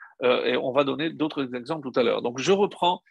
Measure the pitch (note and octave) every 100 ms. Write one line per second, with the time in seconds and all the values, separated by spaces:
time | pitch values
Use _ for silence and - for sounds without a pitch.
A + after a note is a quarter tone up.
0 | - - B2+ B2 - B2 C#3 B2+ C#3 C3
1 | D#3+ C#3 D3+ D3 C3 B2 B2 D#3+ C3+ B2
2 | A#2 G#2 A#2 B2 C3 G3 G3 - F3 F#3
3 | _